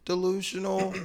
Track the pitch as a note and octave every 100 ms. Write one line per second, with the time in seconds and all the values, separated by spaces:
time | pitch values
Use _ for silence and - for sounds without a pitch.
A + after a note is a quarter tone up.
0 | - F3+ F#3 G3 F#3 F#3 F#3+ F#3+ F#3+ F#3+